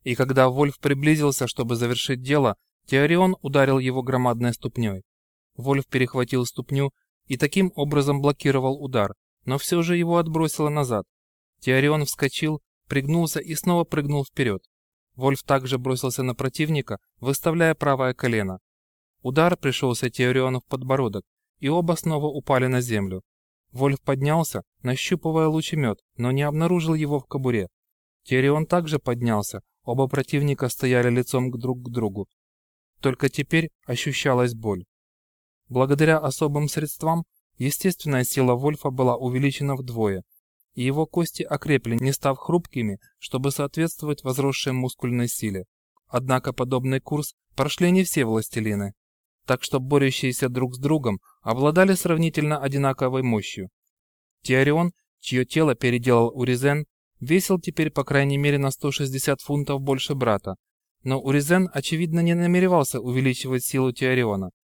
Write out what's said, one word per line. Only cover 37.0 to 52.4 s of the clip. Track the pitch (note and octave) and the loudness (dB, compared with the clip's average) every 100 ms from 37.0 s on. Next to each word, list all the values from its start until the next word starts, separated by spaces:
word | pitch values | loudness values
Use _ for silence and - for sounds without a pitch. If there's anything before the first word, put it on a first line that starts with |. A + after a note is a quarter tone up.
| D#3+ E3+ E3+ _ _ - | -2 -2 -4 _ _ -6
естественная | C3+ - G3 - D3+ C3+ | -4 -2 -2 -2 -2 0
сила | B2 - B2+ B2 | 0 2 2 2
Вольфа | C#3+ D3 D3 | 0 -2 -4
была | B2+ B2+ A#2+ | 0 2 2
увеличена | B2+ B2+ C#3 C3+ C#3+ C3+ | -2 0 0 0 -4 -4
вдвое, | B2+ A#2 G#2+ F#2+ - _ _ _ _ | -4 -2 0 -2 -8 _ _ _ _
и | - | -4
его | B2+ C#3+ D#3+ | -2 0 -2
кости | - E3+ - | -2 -2 -4
окрепли, | - D3+ - C#3 - A#2 | -6 -4 0 0 0 -2
не | C3 | 0
став | C3+ C#3 C3 | 0 -2 -2
хрупкими, | - F3 - B2+ A2 G2 _ _ | 0 0 0 -4 -4 -6 _ _
чтобы | - C3 C3+ | -8 -4 -2
соответствовать | C#3 C#3+ - D#3+ - D3+ D3 | -2 -4 -2 -4 -4 -6 -6
возросшей | C3 B2+ C#3 C3+ - | -4 0 0 0 -2
мускульной | B2+ B2+ - B2+ B2 A#2+ | -2 -4 -4 -2 0 -2
силе. | - A2 F#2+ - _ _ _ _ | -4 -6 -6 -8 _ _ _ _
Однако | B2 B2+ B2+ C3 | -4 0 -2 -2
подобный | B2 B2+ C3 C3 C3 | -4 -2 -2 0 -2
курс | - D3 D3+ - _ - | -2 -6 -6 -12 _ -4
прошли | C#3+ - F3 | -4 0 4
не | F#3 | 4
все | F3+ - | 2 0
властелины, | A#2 A2 - - A2 G2+ G2+ - _ _ _ _ - | 2 0 -2 -4 -2 -2 -4 -8 _ _ _ _ -4
так | B2+ | -2
что | - C#3 | -2 -4
борющиеся | C3 C#3+ C3+ C3 C3 B2 C3 | 2 2 2 0 -2 -2 -2
друг | B2 B2+ B2 | -2 -4 -2
с | |
другом | C#3 D#3 A2 G2 _ _ | -2 0 -2 -6 _ _
обладали | G#2+ A#2 D3 D#3+ F#3+ | -4 0 2 4 4
сравнительно | F#3 F3 D#3+ E3 D#3 | 4 0 0 0 0